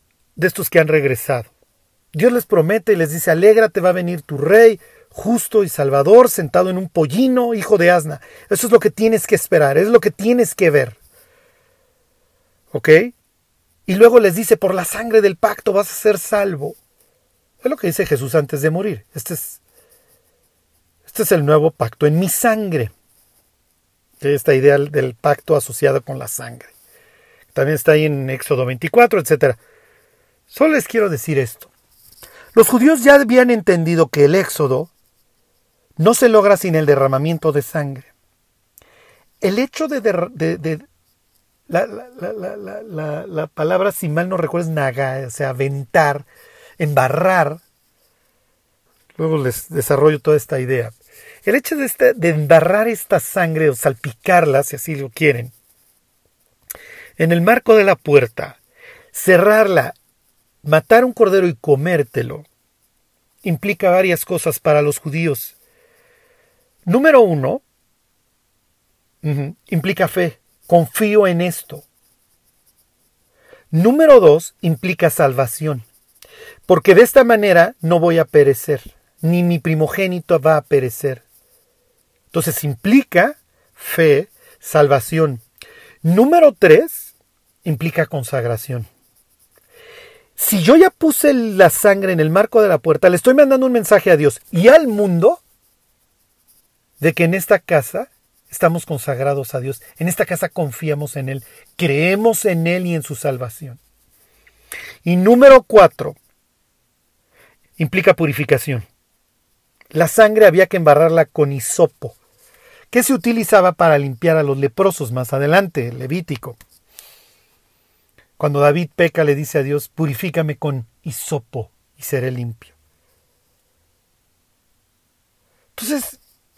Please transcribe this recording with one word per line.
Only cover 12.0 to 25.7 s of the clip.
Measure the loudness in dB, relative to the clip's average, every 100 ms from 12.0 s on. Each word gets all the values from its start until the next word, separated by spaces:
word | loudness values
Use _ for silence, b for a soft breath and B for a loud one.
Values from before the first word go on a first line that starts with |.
| _ _ _ _ _ _ _
¿Ok? | -4 4 4 2 -8 _ _ _ _ _ _ -6
Y | 4
luego | 6 6
les | 4 0
dice, | 0 0
"Por | 0
la | -4 -6
sangre | -8 -2 2
del | 2 0
pacto | -4 -2 -4
vas | -2 -4
a | -2
ser | -2 -2
salvo". | -2 -4 -4 -6 -12 -14 _ _ _ _ _ _ _ _
Es | -8
lo | -4
que | -4
dice | -4 -4
Jesús | -4 -2 -2
antes | -2 -4
de | -4
morir. | -4 -6 -8 -14
"Este | -16 -12 -12
es, | -14 -18 _ _ _ _ _ _ _ _ _ _ _ _ _ _ _
este | -8
es | -2
el | 0 2
nuevo | 2 0
pacto | -2 -8 -2 -2
en | 0
mi | -2
sangre". | -2 -2 -2 -4 -6 -6 -10 _ _ _ _ _ _ _ _ _ _ _ _
Esta | -4 -2 0
idea | 2 4 2
del | 0 -4 -6 -4
pacto | -4 -4 -2 -4
asociado | -4